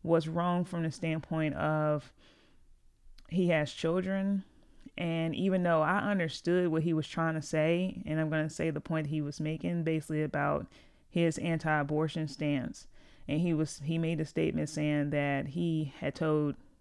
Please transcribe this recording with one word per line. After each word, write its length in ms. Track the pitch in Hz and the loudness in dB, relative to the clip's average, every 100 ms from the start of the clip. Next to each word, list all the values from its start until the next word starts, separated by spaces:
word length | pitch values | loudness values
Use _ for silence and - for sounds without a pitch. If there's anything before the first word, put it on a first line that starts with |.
was 260 | 170 165 160 | 4 2 2
wrong 380 | 165 175 175 180 | -2 2 2 0
from 160 | 170 | -2
the 80 | 160 | -4
standpoint 640 | - 165 160 - 160 156 | -2 -2 -2 -2 -2 -2
of 580 | - 151 156 151 151 - - - - - - - - - _ - - - | 0 0 2 2 0 -4 -20 -20 -20 -20 -20 -20 -20 -20 _ -20 -20 -6
he 180 | 170 175 | 0 4
has 240 | 160 147 | 4 2
children. 720 | - 165 180 185 196 196 196 - - - - - - | -2 0 0 0 -2 0 -2 -4 -18 -20 -20 -16 -6
And 360 | 170 165 165 | -2 0 -2
even 280 | - 190 185 | 0 2 2
though 180 | 175 165 | 4 4
I 200 | 156 190 | 4 2
understood 680 | 196 202 165 - - 180 180 | 2 0 0 -2 2 2 4
what 140 | 160 | 2
he 100 | 160 | 2
was 160 | 160 151 | 0 -2
trying 280 | - 165 160 | -2 -2 -2
to 60 | |
say, 600 | 143 160 156 170 185 - | -2 0 2 2 0 -4
and 160 | - 156 | -4 0
I'm 80 | 156 | 0
gonna 220 | 156 156 | 0 -2
say 180 | - 160 | -2 -2
the 120 | 147 | -2
point 240 | - 160 151 | -2 -2 -2
he 160 | 156 | -2
was 180 | 143 - | -4 -4
making 440 | 156 160 170 170 | -4 -2 -2 0
basically 380 | 165 160 - 156 | 0 -2 -2 -2
about 440 | 151 147 143 147 - - - - _ | 0 0 0 0 -4 -16 -20 -20 _
his 300 | 170 170 156 | 2 2 2
anti-abortion 920 | 170 165 160 151 143 151 156 170 156 | -2 -2 2 0 2 0 0 -2 -6
stance. 580 | - 151 143 - - - - - - - | -4 -2 0 -2 -10 -18 -20 -20 -18 -4
And 140 | 151 | 0
he 140 | 175 | 2
was, 260 | 156 156 - | 2 0 -4
he 140 | 147 165 | -2 0
made 240 | 165 165 | 0 0
a 60 | 160 | -2
statement 420 | - 160 156 151 | 0 0 0 -4
saying 400 | - 151 147 147 | 0 0 2 2
that 380 | 147 143 139 143 | 0 2 0 -2
he 460 | 147 170 160 151 - | -2 0 0 -2 -4
had 140 | - | -6
told 400 | - 160 151 147 143 - - | -2 2 2 2 -2 -12 -20